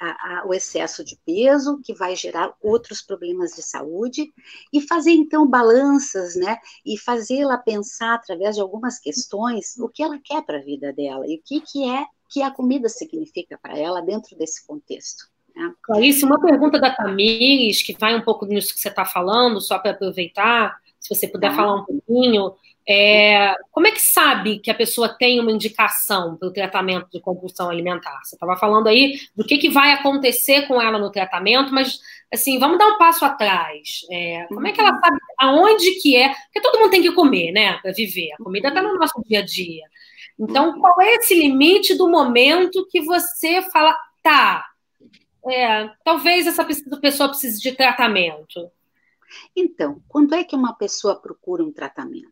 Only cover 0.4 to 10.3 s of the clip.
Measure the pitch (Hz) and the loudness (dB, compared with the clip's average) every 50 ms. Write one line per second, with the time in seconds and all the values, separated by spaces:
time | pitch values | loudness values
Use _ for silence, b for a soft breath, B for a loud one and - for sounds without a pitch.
0.4 | - 196 185 190 - - - - 165 156 - - 160 - - _ _ - 165 196 | -6 -4 -6 -6 -6 -6 -8 -6 -6 -8 -10 -12 -16 -18 -18 _ _ -6 -2 0
1.4 | 240 269 285 294 262 285 285 285 262 - 214 - 185 180 185 175 - 175 - 165 | 2 4 4 2 2 -2 -6 -6 -8 -12 -10 -8 -6 -6 -6 -8 -8 -10 -6 -6
2.4 | 180 - - _ - 214 220 233 233 - 208 - - - 196 175 175 175 180 185 | -6 -6 -8 _ -4 -2 -2 -2 -2 -6 -18 -16 -14 -12 -12 -10 -8 -8 -6 -6
3.4 | 175 165 - - 160 - - - 139 151 165 185 233 254 247 - 302 302 _ B | -6 -8 -8 -10 -14 -12 -12 -12 -12 -10 -8 -8 -8 -8 -6 -8 -10 -10 _ B
4.4 | B B B B B B B 294 285 - 339 339 277 320 339 311 302 311 - 311 | B B B B B B B -4 -2 -2 -2 0 2 4 4 4 4 2 2 2
5.4 | 311 262 240 247 233 226 226 254 277 285 285 277 254 - - 190 180 175 175 185 | 2 4 4 4 4 6 6 6 6 4 2 2 0 -2 -6 -8 -8 -6 -4 -4
6.4 | 180 202 226 - b b b b b - 214 208 - - - 233 214 - 254 269 | -4 -4 -4 -6 b b b b b -10 -10 -8 -4 -4 -4 -4 -4 -4 -2 -2
7.4 | 285 277 254 247 - 226 214 208 202 202 - - 233 226 233 233 - - 185 170 | 0 0 -2 -2 -4 -4 -4 -4 -6 -8 -10 -8 -4 -4 -4 -4 -4 -8 -8 -4
8.4 | 190 208 214 208 196 190 190 220 233 247 240 - - 285 294 - - - - 196 | -4 -4 -2 -4 -4 -6 -6 -8 -8 -8 -8 -8 -10 -10 -8 -8 -8 -8 -8 -6
9.4 | 220 247 240 208 - - - 247 240 233 - - 302 320 294 285 _ - | -4 -4 -6 -6 -8 -10 -12 -10 -12 -10 -8 -6 -6 -6 -8 -10 _ -8